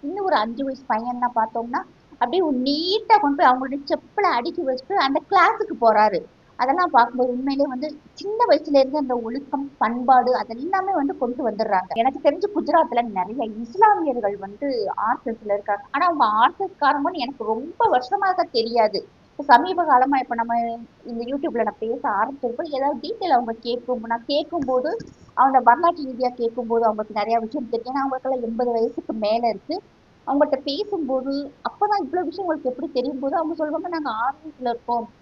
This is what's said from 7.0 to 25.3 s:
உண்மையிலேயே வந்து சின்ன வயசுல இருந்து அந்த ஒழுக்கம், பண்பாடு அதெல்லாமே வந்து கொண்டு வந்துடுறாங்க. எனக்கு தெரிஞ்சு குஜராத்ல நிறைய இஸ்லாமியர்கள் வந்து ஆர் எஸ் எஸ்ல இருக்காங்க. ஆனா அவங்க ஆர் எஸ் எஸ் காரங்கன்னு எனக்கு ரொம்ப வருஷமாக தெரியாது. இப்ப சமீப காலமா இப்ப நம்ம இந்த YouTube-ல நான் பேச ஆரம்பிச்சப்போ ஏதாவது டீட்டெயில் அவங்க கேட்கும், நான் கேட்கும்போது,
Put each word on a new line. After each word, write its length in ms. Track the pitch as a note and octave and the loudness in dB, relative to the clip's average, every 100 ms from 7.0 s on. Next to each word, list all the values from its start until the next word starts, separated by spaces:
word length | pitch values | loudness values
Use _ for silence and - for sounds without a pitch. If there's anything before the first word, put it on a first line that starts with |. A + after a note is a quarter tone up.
| A#3+ B3 B3+ | 4 2 0
உண்மையிலேயே 380 | B3 C4+ C4+ C#4+ | 0 -2 0 0
வந்து 280 | B3+ D4+ - - | -2 -8 -8 -20
சின்ன 320 | - G4 A4 A#4 | -12 -6 0 4
வயசுல 300 | D4+ D#4 C#4 | 4 4 4
இருந்து 200 | C4 D4+ | 4 0
அந்த 180 | C4 A#3+ | -2 -2
ஒழுக்கம், 560 | A3+ A#3 - C#4 C#4 - | -2 -8 -6 -6 -6 -2
பண்பாடு 600 | A3+ A#3+ B3 B3+ B3 B3 | -2 0 6 6 6 0
அதெல்லாமே 540 | G#3 A3+ D4+ F#4+ F#4+ | -2 -8 -2 -2 0
வந்து 240 | F4+ C#4 - | 0 0 -2
கொண்டு 320 | B3 B3 B3+ | -4 -2 -4
வந்துடுறாங்க. 360 | G3+ G#3+ F#3+ - | -2 0 0 0
எனக்கு 360 | A3 A#3+ C4+ D4+ | 2 2 4 0
தெரிஞ்சு 160 | E4 G4 | 2 -2
குஜராத்ல 480 | G4+ A#3+ E4 D#4 A#3+ | -2 2 2 4 0
நிறைய 480 | A#3+ F#3+ F#3 B3 A3+ G#3+ | -2 -4 -4 -4 -6 -8
இஸ்லாமியர்கள் 760 | A#3 F#4+ G#4+ G4 D#4 A#3+ G3+ G3+ | -10 2 4 4 0 0 -2 -4
வந்து 560 | G3 G#3 C#4+ B3 G3 | -10 -6 -4 -2 -4
ஆர் 260 | - G#3+ C4+ | -2 -2 -2
எஸ் 100 | B3+ | -4
எஸ்ல 180 | A3 G#3 | -8 -4
இருக்காங்க. 300 | G3+ G#3 G3+ - | -4 -2 -6 -4
ஆனா 160 | C#4+ F4+ | 0 0
அவங்க 180 | D#4 | 2
ஆர் 280 | A3+ G#3+ B3 - | 2 4 4 2
எஸ் 100 | F#4+ | -8
எஸ் 140 | - | 0
காரங்கன்னு 300 | C#4+ D4 D4 | 2 2 0
எனக்கு 320 | F4+ A#3+ - | -2 -6 -6
ரொம்ப 440 | G#3+ A3+ D4 - A4+ | -4 -4 -4 -2 2
வருஷமாக 600 | B3+ B3+ G4 G4 F#4 E4+ | 2 2 0 0 0 -2
தெரியாது. 540 | A#3 A3+ A#3 G#3+ G3 - _ _ | -2 0 2 2 0 -8 _ _
இப்ப 240 | - D4 | -12 4
சமீப 300 | B3 F4 F4 | 6 6 -2
காலமா 340 | D#4+ B3+ B3+ C4+ | 4 4 4 0
இப்ப 160 | C4 | -2
நம்ம 200 | A#3 A#3 A#3 A#3 A#3 A#3 _ | -4 -2 -2 -2 -6 -14 _
இந்த 200 | - A#3 | -12 -10
YouTube-ல 380 | A#3 C#4 D#4 A3+ | -6 -4 -4 -2
நான் 120 | A3 G3+ | -2 -2
பேச 300 | A3 A#3+ B3 | -6 -4 -2
ஆரம்பிச்சப்போ 540 | G3+ A3+ C#4 B3 A#3 | -2 -2 -4 -6 -6
ஏதாவது 460 | E4+ C#4 C4+ C4+ D4+ | -6 -2 -2 -2 -6
டீட்டெயில் 280 | A4+ F4+ B3+ | -6 0 0
அவங்க 180 | A#3 A3+ | 0 -6
கேட்கும், 400 | A#3+ A#3+ - B3 | -4 -6 -4 -6
நான் 240 | A3+ A#3 A#3 | -4 -6 -2
கேட்கும்போது, 680 | C#4+ D4 E4+ C4 B3+ C#4+ A4+ - - - | -2 -2 -4 0 0 0 -6 -10 -20 -10